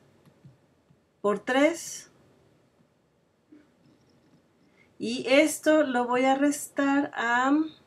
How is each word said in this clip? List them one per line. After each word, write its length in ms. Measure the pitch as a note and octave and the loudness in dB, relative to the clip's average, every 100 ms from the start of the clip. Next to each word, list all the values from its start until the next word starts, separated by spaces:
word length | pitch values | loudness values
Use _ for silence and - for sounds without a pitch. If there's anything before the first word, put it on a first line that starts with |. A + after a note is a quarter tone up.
| _ _ _ _ - _ _ _ _ _ _ _ | _ _ _ _ -20 _ _ _ _ _ _ _
por 200 | G3+ G3+ | -4 -4
tres. 720 | - C4 D4+ E4+ - - - _ _ _ _ _ _ _ _ _ _ _ _ _ _ D4+ D4 _ _ _ _ _ _ _ _ _ _ _ _ - | -2 2 2 0 -10 -16 -20 _ _ _ _ _ _ _ _ _ _ _ _ _ _ -20 _ _ _ _ _ _ _ _ _ _ _ _ _ -10
Y 260 | G#3+ B3+ - | -8 -6 0
esto 560 | C#4 D#4 - D#4 D#4 | 2 2 0 2 2
lo 240 | C#4 B3 B3 | 2 0 0
voy 180 | B3 | 0
a 120 | C4 C4+ | 2 2
restar 720 | C#4+ C#4+ - - C#4 C#4 - | 0 -2 -6 -4 0 0 -2
a 440 | - A#3 A#3+ C4 D4+ D#4+ - | -4 -2 0 0 0 -2 -8